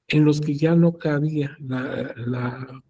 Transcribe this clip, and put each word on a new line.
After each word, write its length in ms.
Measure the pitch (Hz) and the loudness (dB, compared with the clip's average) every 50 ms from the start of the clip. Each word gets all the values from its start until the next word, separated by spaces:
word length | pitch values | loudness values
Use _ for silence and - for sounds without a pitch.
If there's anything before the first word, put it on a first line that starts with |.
| _ - | _ -2
en 180 | - 151 151 | 2 4 4
los 160 | 151 147 147 | 4 4 2
que 140 | 151 156 147 | 0 -4 -2
ya 200 | 143 160 160 170 | 0 2 4 6
no 220 | 170 170 170 170 170 | 6 6 4 2 0
cabía 580 | - 156 147 143 147 156 156 151 143 139 - - | -2 -2 -2 0 0 0 0 -2 -2 -4 -6 -10
la, 540 | 143 131 127 127 127 143 - 123 123 135 - 117 | -10 -8 -6 -6 -6 -6 -6 -6 -6 -8 -10 -10
la 640 | 117 120 123 123 123 123 123 131 131 135 131 131 - _ | -8 -6 -6 -4 -4 -6 -6 -8 -12 -16 -16 -20 -20 _